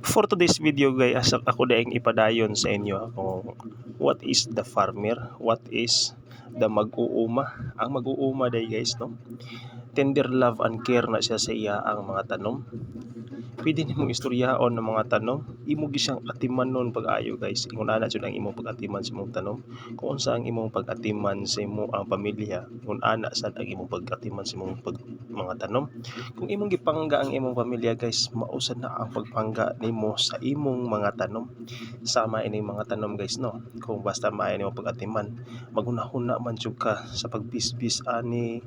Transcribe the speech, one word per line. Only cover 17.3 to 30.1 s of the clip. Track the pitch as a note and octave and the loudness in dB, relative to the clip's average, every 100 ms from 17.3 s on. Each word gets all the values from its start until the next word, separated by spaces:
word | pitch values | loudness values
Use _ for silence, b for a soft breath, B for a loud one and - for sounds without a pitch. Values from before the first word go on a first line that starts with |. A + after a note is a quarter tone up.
| A2 | -2
guys. | G#2 G2+ - | -2 -2 -4
Ingon | A2 G#2+ | -2 2
ana | A2 A2 | 2 2
jud | G#2+ | -2
ang | G2 G2+ | -4 -4
imong | G#2 F#2+ | -4 -4
pag-atiman | A#2 A#2 G2+ G2 | -8 -6 -4 -4
sa | A#2 F#2+ | -4 -6
imong | G2 | -4
tanom. | - G2 B2+ A#2+ B2+ B A#2 | -4 -4 -6 -8 -16 B -6
Kung | - C#3 | -4 0
unsa | C3 A#2+ | 2 0
ang | |
imong | A#2+ A#2 A2 | 0 -2 0
pag-atiman | - A#2 A2+ A2 G#2 G2+ G2 G2 | -2 -2 -4 -2 0 0 0 -2
sa | G#2 | -2
imo | G2+ G#2 A2 | -2 -2 -2
ang | G2+ | -2
pamilya, | G2 F#2+ G#2 G#2+ G#2+ - - A#2 | -2 -2 -2 -2 -4 -4 -6 -12
ingon | A2+ G#2 | -6 0
ana | A2 A2+ G#2+ | 2 2 0
sad | - G#2 - | -4 -6 -6
ang | |
imong | G2+ F#2+ F#2 | -8 -6 -6
pag-atiman | F#2 F2+ F2+ A2 G2+ | -6 -6 -6 -6 -6
sa | F#2+ F#2+ | -8 -6
imong | F#2+ - | -6 -6
pag-, | G#2 - - A2+ - | -8 -8 -10 -14 -10
mga | A2+ F2+ F2+ | -6 -6 -4
tanom. | F#2 A#2 C#3+ - A#2 B A#2+ - | -2 -2 -2 -10 -12 B -10 -8
Kung | F3+ | -4
imong | G#3 G#3 | -2 0
gipangga | F3+ - D#3 D#3 C#3 | 0 2 2 2 2
ang | C3+ | 2
imong | C3+ B2+ B2 | 0 0 0
pamilya, | A#2+ B2 A#2 A2+ | 0 2 0 2
guys, | A#2 - - A#2 | 0 0 -2 -2
mao | - C3+ | -4 -2
sad | B2 B2 | -4 -4
na | B2+ | -6
ang | A#2+ A#2 | -4 -4
pagpangga | A#2+ A2 A#2 A2 A2 G#2+ - | -4 -4 -2 -2 2 0 2
nimo | A2 A2+ G#2+ | -2 2 0